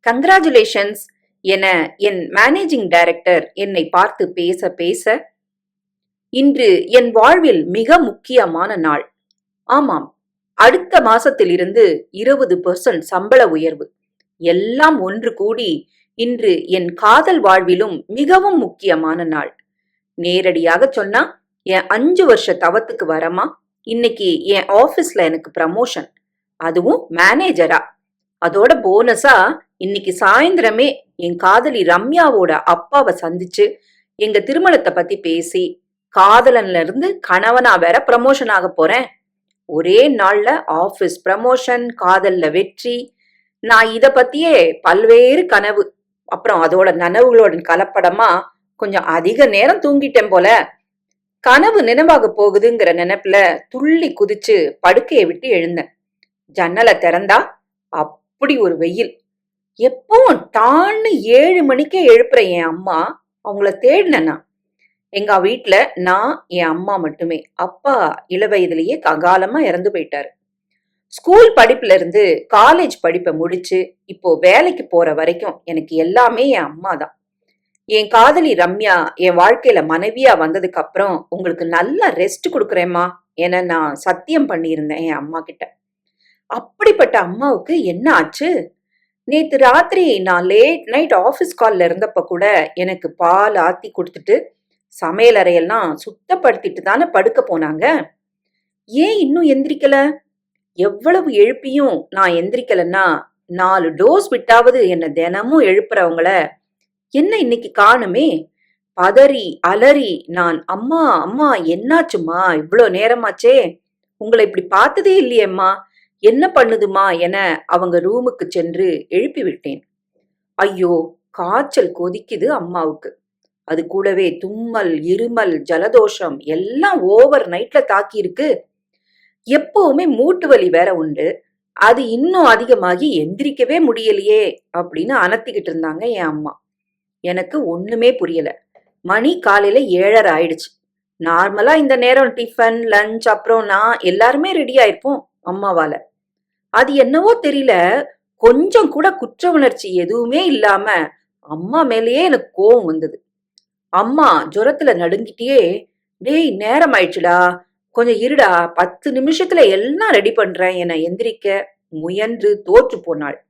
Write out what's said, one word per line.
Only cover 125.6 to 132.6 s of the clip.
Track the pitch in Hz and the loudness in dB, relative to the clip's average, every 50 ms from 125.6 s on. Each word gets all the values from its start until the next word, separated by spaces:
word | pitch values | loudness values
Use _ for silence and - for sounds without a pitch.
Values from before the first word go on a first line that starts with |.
ஜலதோஷம் | 147 - 170 160 190 220 220 240 214 - - - 190 160 139 143 | -4 -4 -4 -2 -2 2 2 2 2 2 -2 -8 -10 -10 -10 -10
எல்லாம் | - 147 156 170 190 208 247 285 359 403 381 294 | -10 -8 -8 -6 -6 -6 -4 -4 -2 -2 -2 -2
ஓவர் | 180 185 202 226 262 285 285 262 - 170 | -2 2 4 4 4 4 4 0 -2 -4
நைட்ல | 175 185 - - - 294 262 | -6 -8 -8 -2 -2 -2 0
தாக்கியிருக்கு. | - 202 196 202 - - 214 190 180 180 - 285 302 226 - _ _ _ _ _ _ _ _ _ _ _ _ _ _ _ _ _ 226 | 0 -2 -2 -2 -4 -8 -8 -8 -6 -6 -4 -4 -4 -4 -4 _ _ _ _ _ _ _ _ _ _ _ _ _ _ _ _ _ -2
எப்பவுமே | 269 311 - - _ 415 381 302 269 302 359 | -2 -2 -2 -2 _ 0 0 2 0 0 -2
மூட்டு | 320 247 220 262 330 359 359 349 294 | -2 -2 0 0 -2 -2 -2 2 2
வலி | 269 208 185 180 | 2 4 4 2
வேற | 160 165 180 196 185 | 2 2 2 2 0
உண்டு, | 165 160 156 147 143 151 175 226 - _ _ _ _ _ _ _ | -4 -4 -6 -6 -6 -6 -6 -6 -8 _ _ _ _ _ _ _
அது | - 202 220 - 277 262 226 | 2 2 2 2 2 -2 -6
இன்னும் | 226 240 285 359 381 370 320 | -4 -4 -2 -2 2 2 4
அதிகமாகி | 254 226 220 | 4 4 2